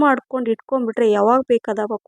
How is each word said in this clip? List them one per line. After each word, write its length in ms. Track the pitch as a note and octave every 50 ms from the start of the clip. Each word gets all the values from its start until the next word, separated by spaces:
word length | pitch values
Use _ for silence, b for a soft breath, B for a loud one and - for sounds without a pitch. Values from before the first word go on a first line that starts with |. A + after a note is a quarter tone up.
| D4
ಮಾಡ್ಕೊಂಡು 440 | C#4+ C4 A#3+ - - - C4 B3 A#3 A3
ಇಟ್ಕೊಂಡ್ಬಿಟ್ರೆ 520 | - - - C4+ C4 B3 A3 A3 - A#3 A3 G#3
ಯಾವಾಗ 240 | G#3 G3+ A3 B3 C4 C4 - A#3+
ಬೇಕಾದಾಗ 460 | A3+ - - G#3 A3 G#3 G#3+ A3 G3+ _